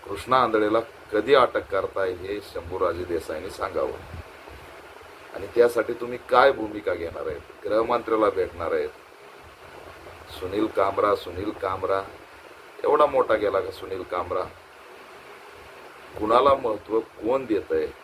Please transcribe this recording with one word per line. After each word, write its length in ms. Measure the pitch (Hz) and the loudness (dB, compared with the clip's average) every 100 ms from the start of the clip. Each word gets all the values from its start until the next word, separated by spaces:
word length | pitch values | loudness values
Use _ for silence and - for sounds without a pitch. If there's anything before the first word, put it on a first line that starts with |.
| - | -12
कृष्णा 340 | 98 - 131 | -12 2 2
आंधळेला 360 | 120 110 107 113 113 - - | 4 2 2 0 -2 -14 -2
कधी 220 | 104 110 | -2 4
अटक 380 | 139 120 - - | 6 6 2 -2
करताय, 400 | 98 92 - 92 | -4 -4 -2 -2
हे 280 | 90 92 104 | -4 -6 -8
शंभूराजे 640 | - 90 82 92 90 85 | -8 -12 -8 -2 0 -2
देसाईंनी 460 | 87 82 - 80 92 | -4 -4 -4 -8 -8
सांगावं. 420 | - 98 82 65 - - - - - - - - - - - - - - - | -8 -6 -2 -2 -4 -12 -14 -16 -18 -20 -18 -20 -20 -20 -20 -20 -20 -16 -12
आणि 120 | 98 | -4
त्यासाठी 460 | 117 120 117 110 | 4 6 4 -2
तुम्ही 260 | 120 120 123 - | -4 -6 -8 2
काय 220 | 123 139 | 6 6
भूमिका 420 | 120 107 104 98 | 4 -4 -6 -4
घेणार 340 | 87 82 78 73 | -4 -6 -6 -8
आहेत? 400 | 73 - - - | -8 -12 -12 0
गृहमंत्र्याला 600 | 107 92 120 117 110 104 | 0 2 0 0 2 2
भेटणार 420 | 92 87 80 85 | 2 -4 -2 -2
आहेत? 180 | 82 76 - - - - - - - - - - - - - - - | -2 -2 -8 -20 -20 -20 -20 -20 -20 -20 -20 -20 -20 -20 -20 -18 -12
सुनील 280 | 92 101 110 | -6 -2 0
कामरा, 480 | 104 98 95 101 101 | 2 0 2 2 2
सुनील 360 | - 87 104 | -2 -8 -8
कामरा, 500 | 104 92 95 92 98 98 - - - - - - - | -4 -4 -4 -2 -2 -4 -14 -20 -20 -20 -20 -20 -6
एवढा 220 | - 147 147 | 2 4 4
मोठा 300 | 135 123 110 | 2 2 2
गेला 240 | 101 95 | 2 0
का 120 | 92 | -4
सुनील 320 | 95 95 95 | -8 -10 -10
कामरा? 400 | 90 90 90 90 85 - - - - - - - - - - - - - - - - - | -6 -6 -4 -4 -6 -10 -20 -20 -20 -20 -20 -20 -20 -20 -20 -20 -20 -20 -20 -20 -18 -6
कुणाला 360 | 107 120 135 135 | 4 6 6 4
महत्त्व 440 | 127 107 - 110 | 0 -4 -2 -2
कोण 460 | 113 - 107 131 123 | -2 -8 -2 -2 0
देतंय 420 | 104 90 80 76 - | -2 0 -2 -2 -6